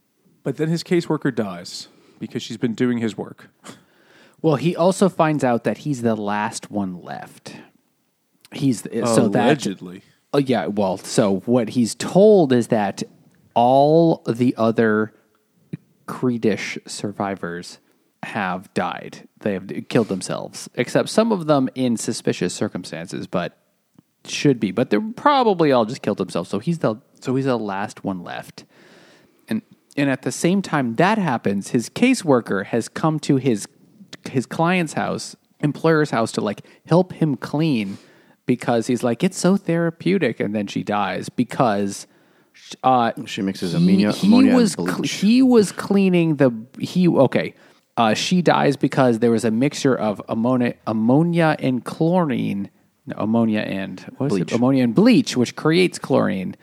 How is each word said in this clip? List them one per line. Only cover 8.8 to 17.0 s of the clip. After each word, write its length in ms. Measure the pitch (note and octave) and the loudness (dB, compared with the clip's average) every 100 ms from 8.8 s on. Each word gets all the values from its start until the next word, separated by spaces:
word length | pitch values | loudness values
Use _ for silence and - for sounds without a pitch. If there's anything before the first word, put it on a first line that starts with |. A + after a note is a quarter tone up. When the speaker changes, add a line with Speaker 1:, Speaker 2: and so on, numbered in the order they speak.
Speaker 2:
so 440 | - A2+ A#2+ A2+ G#2 | -4 -4 2 4 4
that 180 | F#2+ A#2+ | 2 2
Speaker 1:
Allegedly. 540 | D3+ G#2+ F#2 F2+ F#2+ _ _ _ | 2 -2 -8 -12 -16 _ _ _
Speaker 2:
Oh, 40 | C#3+ | -2
yeah, 300 | C3 A#2 E2 | 2 0 0
well, 280 | G#2 G2 F#2 | 0 0 -2
so 440 | - - G#2+ F#2+ | -2 0 2 0
what 280 | A#2 B2 G#2+ | 2 0 2
he's 240 | B2 A2 | 0 -2
told 600 | - - F3+ G#3+ G#3 C#3+ | -2 0 6 8 6 6
is 140 | B2 A2 | 2 2
that 360 | A2+ G2+ - A3 _ _ _ _ | 0 -2 -4 -10 _ _ _ _
all 680 | A#2 A#2+ C3+ D3 D#3+ E3 - - | 2 4 6 6 6 4 2 -4
the 300 | A#2 B2 - | 0 0 2
other 580 | A2+ A2+ A2+ G#2+ G#2+ - _ _ _ _ _ - _ _ - | 0 2 2 2 -2 -8 _ _ _ _ _ -18 _ _ -16
Creedish 680 | - B2+ A#2+ A2 F#2+ - - - | -4 -2 0 0 -2 -6 -10 -12
survivors 920 | - | -10